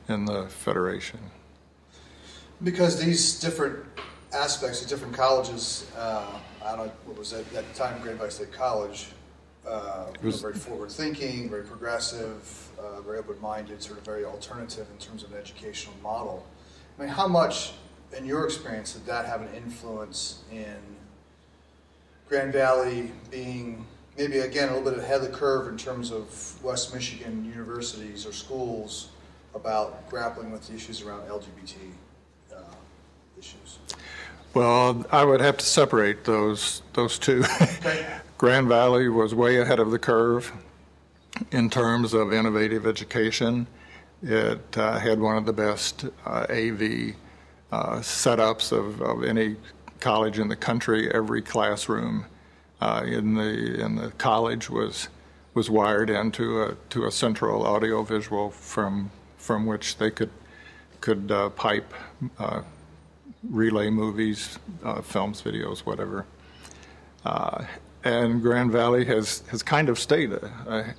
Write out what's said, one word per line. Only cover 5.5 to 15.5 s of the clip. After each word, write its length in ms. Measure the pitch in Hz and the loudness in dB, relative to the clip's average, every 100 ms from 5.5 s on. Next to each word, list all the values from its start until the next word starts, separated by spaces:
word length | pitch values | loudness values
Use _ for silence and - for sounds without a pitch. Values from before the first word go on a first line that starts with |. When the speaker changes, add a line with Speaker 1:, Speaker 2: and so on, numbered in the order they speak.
| 117 117 - - 113 | -4 -6 -6 -10 -6
Speaker 2:
uh, 280 | 113 107 101 104 - - | -4 -4 -6 -12 -14 -10
I 120 | 107 113 | -8 -6
don't 120 | 110 | -8
know, 60 | - - | -10 -14
what 120 | 107 | -12
was 140 | 104 | -10
at 160 | 113 110 | -10 -8
that 220 | 117 - - | -8 -10 -4
time, 260 | 127 120 | -4 -4
Grand 160 | 113 - | -8 -8
Valley 140 | 104 | -8
State 200 | - 101 | -8 -12
College, 580 | - 127 110 101 - - - - - - _ 113 | -4 -2 0 -4 -8 -14 -18 -20 -20 -20 _ -10
uh, 440 | 110 101 95 92 | -8 -6 -8 -10
Speaker 1:
It 100 | - | -6
was 180 | 110 104 | -4 -4
Speaker 2:
very 120 | 104 | -6
forward-thinking, 960 | 101 120 104 104 - 156 143 131 123 117 | -8 -10 -10 -10 -6 -6 -4 -6 -6 -8
very 140 | 104 | -8
progressive, 1080 | 101 107 117 117 - 120 110 107 - - - - | -10 -10 -6 -4 -4 -6 -10 -10 -16 -18 -18 -14
uh, 240 | 104 101 | -14 -12
very 160 | 101 110 | -10 -8
open-minded, 640 | 107 101 107 107 104 101 | -8 -10 -8 -8 -10 -14
sort 160 | - 104 | -14 -14
of 80 | 104 | -10
very 180 | 107 | -8
alternative 640 | 98 101 - 123 117 - 107 | -8 -10 -12 -12 -12 -12 -14
in 60 | 101 | -16
terms 240 | - 110 | -16 -16
of 80 | 98 | -14
an 80 | 104 | -16
educational 560 | 101 | -16